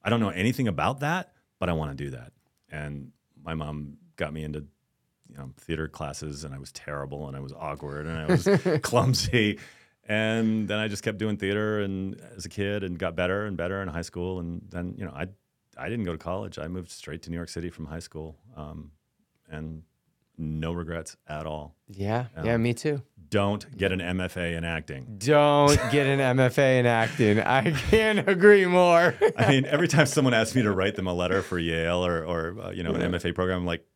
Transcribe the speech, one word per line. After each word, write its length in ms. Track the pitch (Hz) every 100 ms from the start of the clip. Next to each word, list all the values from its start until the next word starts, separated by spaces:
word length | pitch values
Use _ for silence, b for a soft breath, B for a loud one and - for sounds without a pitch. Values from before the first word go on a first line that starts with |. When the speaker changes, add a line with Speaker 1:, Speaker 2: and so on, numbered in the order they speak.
Speaker 1:
I 60 | 101
don't 100 | 117
know 100 | 104
anything 380 | 85 107 131 120
about 320 | 76 82 135
that, 320 | 143 156 - _ _ _
but 100 | -
I 40 |
wanna 200 | 80 76 67
do 140 | 69
that. 240 | 64 58 _ _ _ _
And 420 | 76 73 71 67 _ _ _
my 100 | 80
mom 440 | 80 76 76 73 73 _ -
got 180 | 78
me 100 | 78
into, 220 | 76 76 73 _ _ _ _ _ _
you 80 | 67
know, 140 | 67 65
theater 300 | - 78 78
classes, 560 | - 76 69 78 71
and 100 | 76 67
I 20 |
was 140 | 67
terrible, 560 | - - 71 69 71 71
and 100 | 69
I 20 |
was 140 | 67
awkward, 540 | - 80 71 73 71 76
and 100 | 80
I 80 | 78
was 220 | 180 -
Speaker 2:
<laughs> 340 | 196 196 151
Speaker 1:
clumsy. 760 | - 120 127 123 - 120 104 104 B B B B -
And 600 | 107 110 113 113 110 101
then 120 | 107
I 80 | 107
just 160 | 101
kept 140 | 113 104
doing 180 | 107 104
theater 420 | 98 101 107 107
and 380 | 98 95 95 - - 104
as 100 | 87
a 40 |
kid 340 | - 98 104
and 140 | 95 87
got 160 | 92 82
better 300 | 90 98 107
and 100 | 87
better 260 | 87 98
in 60 | 98
high 140 | 80
school. 380 | 85 90 87 92
And 220 | 85 85 -
then, 260 | 90 90 92
you 80 | 90
know, 60 |
I, 140 | 69 90 98 _ _ _ -
I 100 | 87
didn't 180 | 117 92
go 60 |
to 60 | 80
college. 400 | 82 95 101 78
I 80 | 78
moved 220 | 90 82
straight 300 | - - 80
to 60 | -
New 80 | 85
York 120 | 85
City 200 | - 85
from 160 | 80 76
high 140 | 80
school, 380 | - 80 80 78 110 76
um, 360 | 76 78 76 76 _ _ _ _ _
and 340 | 78 80 80 80 _ _ _ _ -
no 360 | 80 78 82
regrets 420 | 85 82 82 82 - -
at 180 | 76 78
all. 300 | 76 78 _ _
Speaker 2:
Yeah. 380 | 92 101 117 123 -
Speaker 1:
Um, 100 | 113
Speaker 2:
Yeah, 120 | 117
me 160 | 117
too. 280 | 117 156 143 - - 78
Speaker 1:
don't 480 | 104 101 104 - 104
get 140 | 95
an 100 | 92
M 180 | 87 92
F 160 | 90 -
A 200 | 85 82
in 80 | 82
acting. 500 | 80 76 67 90 104
Speaker 2:
Don't 600 | 113 147 147 147 143 147 117
get 140 | 143 139
an 120 | 135
M 200 | 131 127
F 180 | 127 135
A 200 | 135 127
in 60 | 120
acting. 520 | 117 113 - 107 104
I 320 | - 131 170
can't 560 | 143 - 220 220 208 202
agree 380 | 190 202 202 180
more. 480 | 180 180 170 170 - 415
<laughs> 100 | -
Speaker 1:
I 120 | 110
mean, 160 | 135 131
every 220 | 147 165
time 180 | 156 143
someone 260 | 156 131
asks 220 | 113 113 131
me 80 |
to 80 | 104
write 240 | 95 95 -
them 100 | 92
a 60 |
letter 280 | 87 87 95
for 160 | 90 87
Yale 440 | 85 82 82 90 90
or, 200 | 85 80
or, 340 | 85 82 98
uh, 100 | 90
you 100 | 92
know, 80 | 82
an 60 | -
Speaker 2:
Yeah. 60 | 90
Speaker 1:
M 80 | 90
F 80 | 90
A 60 |
program, 280 | 87 92 90
I'm 60 | 87
like 200 | 85 _